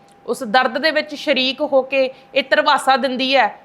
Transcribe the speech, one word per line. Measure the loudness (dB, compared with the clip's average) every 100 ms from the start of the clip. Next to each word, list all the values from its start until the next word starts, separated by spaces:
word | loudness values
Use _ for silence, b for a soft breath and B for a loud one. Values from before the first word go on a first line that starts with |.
| b b -8
ਉਸ | -8
ਦਰਦ | -2 0 0 0
ਦੇ | -2
ਵਿੱਚ | 0 -4
ਸ਼ਰੀਕ | -6 -2 0 0 -2
ਹੋ | 0 0
ਕੇ | 0 0 -2 -4 B
ਇਹ | -4 0
ਧਰਵਾਸਾ | 0 2 2 2 2
ਦਿੰਦੀ | 0 -2 0 2
ਹੈ | 2 -2